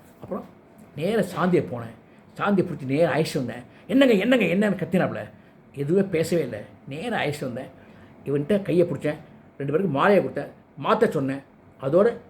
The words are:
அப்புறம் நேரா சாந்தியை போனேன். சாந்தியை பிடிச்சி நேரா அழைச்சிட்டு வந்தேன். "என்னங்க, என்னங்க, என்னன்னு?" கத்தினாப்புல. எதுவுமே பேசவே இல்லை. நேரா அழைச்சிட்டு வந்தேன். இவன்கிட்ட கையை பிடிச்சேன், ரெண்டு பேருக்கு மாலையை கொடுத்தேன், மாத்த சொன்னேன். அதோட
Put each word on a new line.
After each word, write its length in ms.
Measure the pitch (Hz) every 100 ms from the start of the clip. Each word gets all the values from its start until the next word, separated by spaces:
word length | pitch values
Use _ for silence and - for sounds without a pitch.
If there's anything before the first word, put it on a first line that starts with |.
| - -
அப்புறம் 220 | - 180 - - - - - 143
நேரா 260 | 175 220
சாந்தியை 420 | - - 180 170
போனேன். 320 | - 120 113 - - - - -
சாந்தியை 280 | 175 190 -
பிடிச்சி 200 | 147 131
நேரா 280 | 139 165
அழைச்சிட்டு 220 | 135 160 151
வந்தேன். 280 | 120 120 - - -
"என்னங்க, 260 | 262 269
என்னங்க, 320 | 202 220 254 175
என்னன்னு?" 260 | 185 214
கத்தினாப்புல. 580 | - 165 185 131 110 104 - - - - 139
எதுவுமே 320 | 143 190 190
பேசவே 340 | 160 160 175
இல்லை. 180 | 131 107 113 - -
நேரா 320 | 139 214 175
அழைச்சிட்டு 220 | 139 -
வந்தேன். 420 | 135 117 139 - - - - - -
இவன்கிட்ட 360 | 143 147 202
கையை 260 | 196 160 170
பிடிச்சேன், 300 | 135 151 156 - - - -
ரெண்டு 140 | 139
பேருக்கு 160 | 156 196
மாலையை 380 | 135 185 196 131
கொடுத்தேன், 220 | 143 127 - _ -
மாத்த 260 | 160 220 233
சொன்னேன். 320 | 156 135 139 - - - -
அதோட 360 | 135 170 226 233